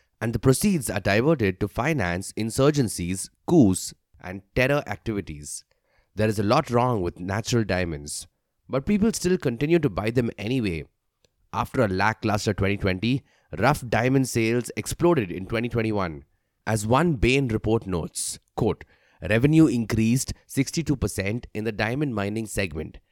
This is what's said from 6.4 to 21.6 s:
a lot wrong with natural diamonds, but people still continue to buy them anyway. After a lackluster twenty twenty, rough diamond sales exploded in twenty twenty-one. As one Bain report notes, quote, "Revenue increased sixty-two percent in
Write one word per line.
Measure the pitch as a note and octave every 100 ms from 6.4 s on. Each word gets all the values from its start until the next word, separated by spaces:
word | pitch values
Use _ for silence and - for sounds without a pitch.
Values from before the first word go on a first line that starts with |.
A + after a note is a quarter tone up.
a |
lot | G2+ C3 -
wrong | A#2+ B2+ A#2
with | F2 -
natural | F2+ G2 - A#2+
diamonds, | G#2 F#2 F2 D2+ C#2+ - - _ _ _ -
but | B2+
people | C#3 G#3 A3+
still | - F3+ F#3
continue | C#3+ A#2 D3 -
to | C#3
buy | F2 G#2+
them | A#2+ A#2 -
anyway. | G#2 C3+ G#2+ E2 C#2 _ _ _ _ _ _
After | - A#2 C3+
a | A2
lackluster | F#2+ G2+ A2 G#2+ G#2 -
twenty | G2 G2 G2+
twenty, | G2+ F#2 A2+ C3+ - _ _ D2+
rough | A#2 D3 B2
diamond | G#2+ B2+ C3+ C3
sales | A#2+ A2+ A#2+ A#2 -
exploded | - - E3+ E3 G2
in | F2 F#2
twenty | A2+ A#2+
twenty-one. | A2+ A2 G#2 F2+ D2 C#2 _ _ _ -
As | G#2+ G#2+
one | B2+ F3
Bain | C3+ A#2 C3+ C3+
report | A2 G#2+ A2 G2+
notes, | F2 E2 - - - _
quote, | - A#2 - - _ _ _
"Revenue | F2+ A2 C#3+ D#3+ D#3+
increased | A#2+ A2 A2+ A2+ B2+ - - _
sixty-two | - C3+ - D#3 C3+
percent | G#2 - G2 A#2 -
in | G#2